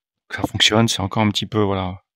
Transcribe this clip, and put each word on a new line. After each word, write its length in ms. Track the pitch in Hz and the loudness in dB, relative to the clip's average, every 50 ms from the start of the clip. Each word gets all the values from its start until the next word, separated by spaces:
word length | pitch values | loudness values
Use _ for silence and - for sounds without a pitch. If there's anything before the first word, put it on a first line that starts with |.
| _ _ _ _ _ - | _ _ _ _ _ -14
Ça 100 | - - 95 | -10 -6 -6
fonctionne, 440 | - - 101 - - 104 110 117 113 | -4 0 2 2 4 4 4 2 2
c'est 140 | - - | 0 -2
encore 220 | 95 98 - 113 107 | -4 -2 0 0 0
un 60 | 104 | 2
petit 160 | 98 - 107 | 0 -2 -4
peu, 160 | 92 - 107 | -4 -2 0
voilà, 420 | 104 98 98 95 92 90 92 92 _ _ _ | 0 0 0 -2 -4 -4 -6 -10 _ _ _